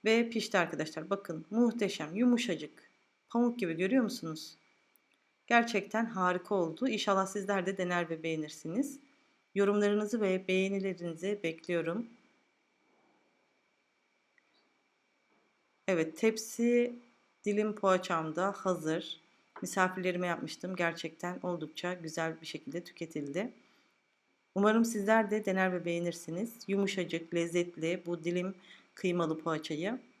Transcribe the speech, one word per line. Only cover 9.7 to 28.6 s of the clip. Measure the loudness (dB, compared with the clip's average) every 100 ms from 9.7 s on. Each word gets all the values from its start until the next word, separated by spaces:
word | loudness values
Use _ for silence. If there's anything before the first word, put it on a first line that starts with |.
| 4 4 2 0 0
ve | 2 0 2
beğenilerinizi | 2 2 0 -2 -4 -6 -4 -4 -2
bekliyorum. | -4 -4 -2 -2 0 -4 -6 -12 _ _ _ _ _ _ _ _ _ _ _ _ _ _ _ _ _ _ _ _ _ _ _ _ _ _ _ _ _ _ _ _ _ _ _ _ 0
Evet, | 2 0 2
tepsi | 2 2 -8 0 4 4 2 -4 -18 _ _ _
dilim | -2 0 0
poğaçam | 2 4 4 2 -2 0 -2
da | -2
hazır. | 0 -2 0 0 -2 -4 -14 _ _ _ -12
Misafirlerime | -4 2 2 2 -2 0 -2
yapmıştım. | -2 -6 -8 -8 -2
Gerçekten | -2 -2 -10 -8 -8 -6
oldukça | -4 -4 -6 -6 -6
güzel | -6 -8 -4 -4 -6
bir | -10
şekilde | -12 -8 -10
tüketildi. | -12 -12 -8 -6 -6 -4 -6 -10 _ _ _ _ _ _ _ _ _
Umarım | 2 4 6
sizler | 4 2 4 4 6
de | 0
dener | 2 2 2
ve | 2
beğenirsiniz. | 0 0 -2 -4 -6 -4 -6 -6 -2
Yumuşacık, | 0 2 0 -2 -4 -2
lezzetli | -2 2 0 0 -2 -2 -2 -4
bu | -4
dilim | -2 -2 -2 -6